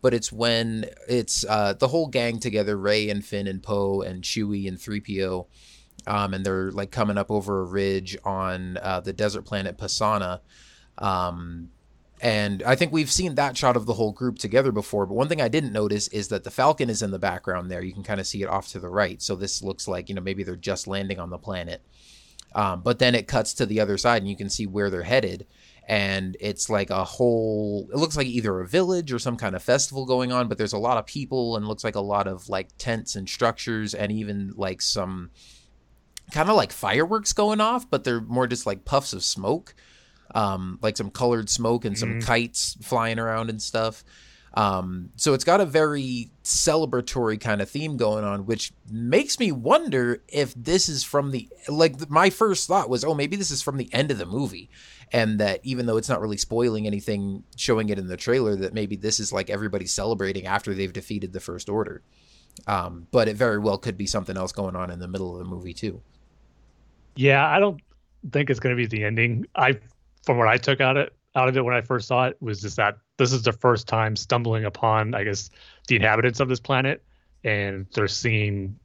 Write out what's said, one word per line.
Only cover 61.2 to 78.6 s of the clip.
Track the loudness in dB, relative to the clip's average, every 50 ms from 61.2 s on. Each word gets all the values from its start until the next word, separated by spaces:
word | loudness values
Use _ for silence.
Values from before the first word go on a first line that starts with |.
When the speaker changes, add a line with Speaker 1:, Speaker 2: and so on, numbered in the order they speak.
| -6 -6 -8
Speaker 1:
the | -10
First | -10 -8 -10 -10 -6 -4
Order. | -2 -2 -2 -2 -6 -14 _ _ _ _ _ _ _ -20 _ _ _ -14 -4
Um, | -2 0 0 0 -2 -8 -12 -14 0 4
but | 4 4 4
it | 4
very | 2 2 2 2 2
well | 2 2 0 0
could | -2 -6 -6 -4
be | -6
something | -2 -2 -2 -2 -4 -4 -4
else | -4 -4 -4
going | -4 -4 -4 -4
on | -4 -6 -6
in | -6 -8
the | -10
middle | -6 -6 -4 -4 -6 -6
of | -8
the | -10 -10 -10
movie | -10 -10 -12 -12
too. | -6 -6 -6 -6 -8 -14 _ _ _ _ _ _ _ _ _ _ _ _ _ _ _ _ _ _ _ -20 _ _
Speaker 2:
Yeah, | 2 6 6 6 6 6 6
I | 6 6
don't | 4 4 2 -2 -12 _ -20 _ _ _ _ _ -14 -2 0
think | 0 2 2
it's | 0 0
gonna | 2 0 2
be | 2 0
the | 0 0 -2 0
ending. | 0 2 2 2 2 2 0 -4 -4 _
I, | 2 4 4 2 2 -2 -18 _ _ _ _ _ _ _
from | 0 4 4
what | 6 6
I | 4 4
took | 4 2 2 4
out | 4 4 4
it, | 2 0 -2 _ _ _ _ _
out | 2 2 4
of | 4
it | 2 2
when | 2 2
I | 0 0
first | 0 -2 -2 0 2
saw | 2 2 2
it, | 2 0 -4
was | -6 -6 -4 -4
just | -6 -6 0
that | 2 2 2 2 -2 _ _ _ 2
this | 2 2 2
is | 2 2
the | 0 0
first | 4 4 4 4 4 2 0
time | 0 2 2 2 0
stumbling | -4 -2 0 0 0 2 2 0 0 0
upon, | -2 -4 0 2 4 4 4 2 2 0
I | -2 -2
guess, | -2 -2 -4 -6 -10 _ -20 -20 -20 -20 -20 _ 0
the | 2
inhabitants | 4 6 6 6 6 4 2 2 2
of | 0 0
this | 0 -2
planet, | 0 0 2 2 2 0 -2 -4 _ _ _ _ _ _ _ _ _
and | 0 0 0 0 -2 -4 -6 -8 -6 -2
they're | 0 0 0
seeing | 0 0 0 2 2 2 2 0 0 -2